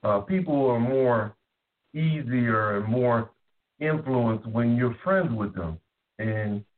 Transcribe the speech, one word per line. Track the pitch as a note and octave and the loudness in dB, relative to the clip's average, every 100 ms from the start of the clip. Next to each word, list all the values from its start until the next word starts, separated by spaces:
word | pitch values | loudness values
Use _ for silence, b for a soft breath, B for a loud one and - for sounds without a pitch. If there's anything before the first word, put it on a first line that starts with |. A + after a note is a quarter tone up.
Uh, | - G2+ | 0 -2
people | G2+ F#3+ E3+ C#3+ C3+ | 0 -2 0 2 2
are | A#2 | 2
more | A#2+ C3+ B2+ A#2 G#2+ - _ _ _ _ _ | 2 2 2 2 -2 -10 _ _ _ _ _
easier | D3+ D#3+ D3+ A#2+ B2+ A#2+ A2 G#2+ G2+ | -2 0 0 0 0 2 2 0 -2
and | G#2+ | 0
more | A#2+ B2 A#2 A2 _ _ _ _ _ | 0 2 2 -2 _ _ _ _ _
influenced | D3+ D#3 C3+ B2+ A#2 A2 A2+ | -2 -2 0 0 0 -2 -4
when | A2+ A#2 A#2+ | 0 2 2
you're | B2 A#2 - | 0 -2 0
friends | F#3+ F3 | 0 0
with | A2+ G2+ F#2 | -2 -4 -4
them | E2+ E2 _ _ _ - | -6 -8 _ _ _ -8
and | G#2+ G#2+ G#2+ G#2 G#2 | -4 -2 -4 -6 -8